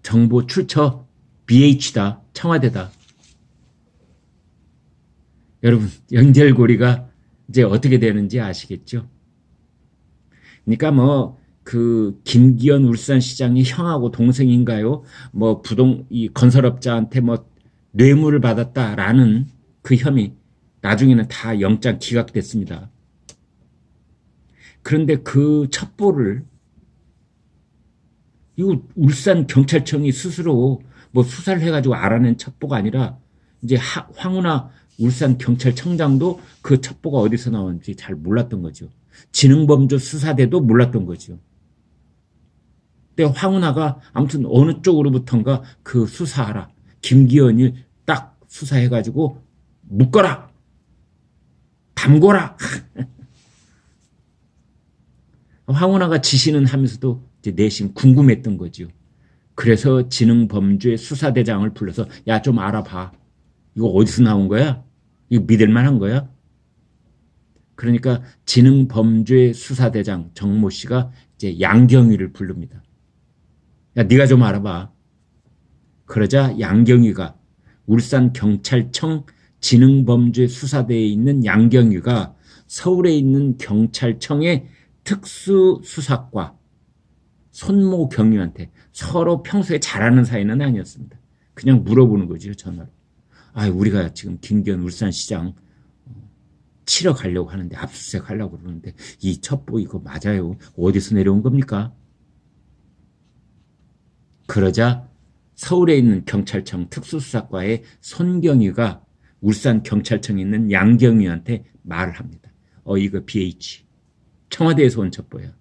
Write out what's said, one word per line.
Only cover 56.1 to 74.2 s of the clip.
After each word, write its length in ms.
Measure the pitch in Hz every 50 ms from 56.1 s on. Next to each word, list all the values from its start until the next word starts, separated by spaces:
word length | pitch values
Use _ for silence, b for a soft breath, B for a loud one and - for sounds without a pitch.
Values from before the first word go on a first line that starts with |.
| 160 143
지시는 460 | - - 139 131 - 160 151 147 139
하면서도 580 | 127 139 135 135 123 - - - 131 120 127 - _ _ _
이제 120 | _ 104
내심 420 | 90 82 107 107 101 - 101 98 -
궁금했던 640 | - - 135 127 139 143 131 110 - - 113 101
거죠. 320 | 85 90 85 - - 87 82 _ _ _ _ _ _ _ _ _ _ _ _ _
그래서 540 | - - 117 113 107 - 135 131 127 123 127
지능범죄수사대장을 1600 | - - 117 117 117 120 117 101 101 101 98 98 101 98 - 123 113 113 - - 151 131 147 143 117 127 113 117 110 98 104 107 -
불러서 320 | - 107 92 85 - - B B B B
"야, 160 | 110 110 113
좀 160 | - 139 120 113
알아봐. 540 | 95 101 104 107 98 - 92 90 92 92 - _ _ _ _ _ _ _ _ _ _ _ _
이거 100 | 107 113
어디서 360 | 107 90 98 107 104 - -
나온 260 | 127 113 107 98 98 95
거야? 340 | 104 113 143 151 127 - - _ _ _ _ _ _ _ _ _
이거 160 | 120 113 -
믿을 220 | - 117 104 110 104
만한 300 | 110 120 127 143 139 110
거야?" 300 | 98 101 117 139 139 131 _ _ _ _ _ _ _ _ _ _ _ _ _ _ _ _ _ _ _ _ _ _ _ _ _ _ _ _ _
그러니까 460 | - - 120 120 120 - 131 123 123 B B B B _
지능범죄수사대장 1800 | - - 127 120 131 135 139 131 127 - 113 110 113 113 110 110 - 131 127 123 120 117 - - - 135 127 127 117 110 110 98 104 98 85 82 85 _
정모 360 | - 98 101 101 110 107 95
씨가 400 | - - - - 123 127 123 123 B B B B _
이제 240 | _ 107 98 85 85
양경위를 720 | 95 87 101 117 127 117 131 127 123 117 107 92 95 92
부릅니다. 500 | - - 98 92 92 87 82 - - - _ _ _ _ _ _ _ _ _ _ _ _ _ _ _ _ _ _ _ _ _ _ _
"야, 60 | 123 113
네가 220 | 92 120 135